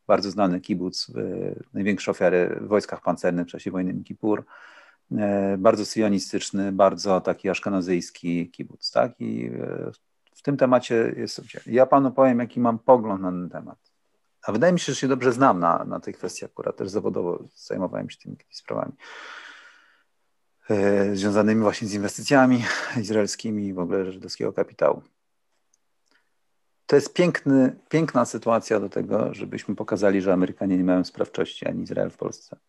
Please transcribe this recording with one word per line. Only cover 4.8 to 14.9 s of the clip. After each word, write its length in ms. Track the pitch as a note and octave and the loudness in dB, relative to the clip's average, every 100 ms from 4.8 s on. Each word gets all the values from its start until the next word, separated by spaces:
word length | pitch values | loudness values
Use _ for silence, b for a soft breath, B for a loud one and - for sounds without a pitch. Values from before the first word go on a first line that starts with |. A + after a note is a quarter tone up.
| B B _ | B B _
e, 440 | A2 G#2 G2+ G2 G2 | -4 0 0 0 2
bardzo 260 | G#2+ G#2+ | 4 4
sionistyczny, 880 | G2 A2+ G#2+ G2 - G2+ - G2 G2 | 0 0 0 0 -2 -6 -4 -4 -2
bardzo 480 | F#2+ G2 F2 G2+ F#2 | 4 4 4 0 0
taki 280 | F#2+ F2 G2 | 0 -2 -4
aszkenazyjski 1040 | F2 G#2 G2 F2 F2+ F2 - F2 E2+ E2+ | -4 -2 -2 0 -2 -4 -8 -4 -4 -4
kibuc, 400 | - - - - | -10 -16 -12 -4
tak? 300 | A#2 B2 - | 0 0 -4
I, 260 | A#2 A2+ A#1+ | -8 -6 -6
e, 440 | A#2+ B2 G1+ G1+ - _ _ _ | -8 -8 -8 -10 -12 _ _ _
w 80 | _ | _
tym 140 | - C#3 | -4 2
temacie 580 | B2+ B2+ - A#2 A#2+ A#2 | 4 4 2 0 0 -2
jest, 240 | A2 - - - - | -8 -10 -16 -16 -2
ja 200 | A#2 C3 | 4 6
panu 240 | C#3+ C3+ | 6 4
powiem, 280 | B2 C3+ A#2+ | 4 4 4
jaki 220 | A#2+ A#2+ | 0 0
mam 180 | A#2+ A2+ | 0 2
pogląd 440 | - B2 A2 F#2+ | 4 4 4 -4
na 80 | F#2 | -4
ten 180 | F2+ F2+ | -6 -8
temat. 400 | D#2 D#2+ - _ _ _ _ _ _ | -10 -14 -20 _ _ _ _ _ _
A 100 | - | -6
wydaje 200 | G#2 E3 | 2 2
mi 80 | F3 | 2
się, 120 | - | 0